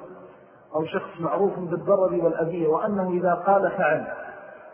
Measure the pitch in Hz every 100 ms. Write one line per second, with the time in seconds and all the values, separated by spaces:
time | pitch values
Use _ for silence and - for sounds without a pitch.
0 | - - - - - - - 156 160 190
1 | - - 180 - 202 - - - 180 190
2 | 185 175 165 160 165 175 156 160 220 196
3 | 185 175 180 170 190 196 180 165 151 151
4 | - - - - - - -